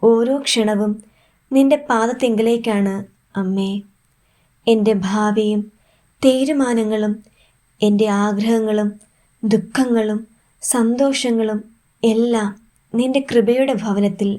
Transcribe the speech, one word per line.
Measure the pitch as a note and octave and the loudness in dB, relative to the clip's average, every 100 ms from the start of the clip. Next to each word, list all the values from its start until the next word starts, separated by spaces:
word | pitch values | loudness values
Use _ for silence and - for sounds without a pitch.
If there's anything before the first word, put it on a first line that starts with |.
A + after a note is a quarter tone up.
ഓരോ | A3+ A3+ A#3+ C#4 | 2 4 2 -2
ക്ഷണവും | C#4 A#3+ G#3+ G#3 G#3+ G#3+ - _ _ _ _ | -2 -2 0 0 -2 -4 -10 _ _ _ _
നിന്റെ | C4+ C4+ D4 | 2 4 2
പാദത്തിങ്കലേക്കാണ് | D4 A#3 A3+ B3+ B3 G#3+ A3 A#3 A#3 G#3 G3 G3 G3 _ _ G3 | 0 0 0 0 -2 0 0 0 0 -2 -2 -4 -10 _ _ -6
അമ്മേ. | F#3+ F#3+ G3 G3+ G3+ _ _ _ _ _ _ _ - | -4 -2 -4 -6 -10 _ _ _ _ _ _ _ 0
എൻ്റെ | A3+ G#3 G#3 | 2 2 0
ഭാവിയും | F#3+ G#3 G#3+ G#3 G#3+ G#3 G#3 _ _ _ _ _ | 0 0 0 0 0 -2 -4 _ _ _ _ _
തീരുമാനങ്ങളും | C4+ C4 C4+ D4 B3+ A3+ G#3+ G#3+ G#3+ G#3+ - _ _ _ _ _ | 2 2 0 0 0 0 -2 -2 -2 -4 -10 _ _ _ _ _
എൻ്റെ | G#3 G#3 G#3+ G3+ | 0 2 2 2
ആഗ്രഹങ്ങളും | G#3 G3+ A3 A3+ A3 G#3+ G#3 G3+ _ _ _ _ | 0 0 0 0 0 0 -2 -6 _ _ _ _
ദുഃഖങ്ങളും | A3 G#3+ - - B3+ A#3 G#3+ G#3+ A3+ _ _ _ | 0 0 0 -2 0 0 0 -4 -8 _ _ _
സന്തോഷങ്ങളും | - B3 A3+ B3 C#4 C4+ B3 A3+ A3 G#3+ - _ _ _ | -4 0 0 2 0 0 -2 0 0 -4 -8 _ _ _
എല്ലാം | A3+ A3 A#3+ A3+ G3+ G3+ _ _ _ | 0 2 2 0 -2 -8 _ _ _
നിന്റെ | A3+ B3+ C4+ | -4 0 -2
കൃപയുടെ | C4+ A#3+ G#3+ B3 C4+ | 0 0 2 2 0
ഭവനത്തിൽ | A#3 G3+ G3 G3+ G3 G3+ | -2 -2 0 0 0 -4